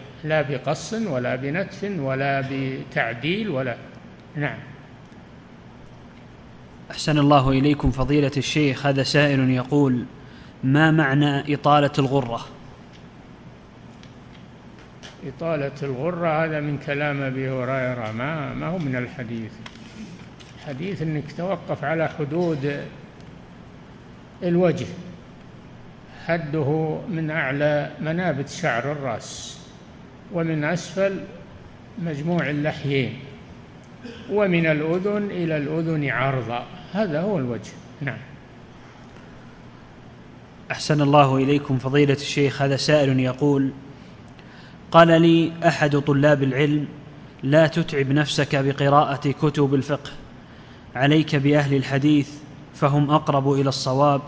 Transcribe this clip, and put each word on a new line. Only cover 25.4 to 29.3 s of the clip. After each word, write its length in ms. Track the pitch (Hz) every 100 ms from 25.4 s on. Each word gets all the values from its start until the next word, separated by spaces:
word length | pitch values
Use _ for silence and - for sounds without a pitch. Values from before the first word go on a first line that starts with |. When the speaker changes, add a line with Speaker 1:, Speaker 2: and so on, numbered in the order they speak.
| - - - - - - - - -
Speaker 1:
حده 720 | 170 151 156 135 156 156 160 -
من 220 | 160 156
أعلى 600 | 160 135 143 151 147 139 -
منابت 480 | 156 165 180 135 139
شعر 440 | - 156 117 135
الرأس 680 | 147 135 104 -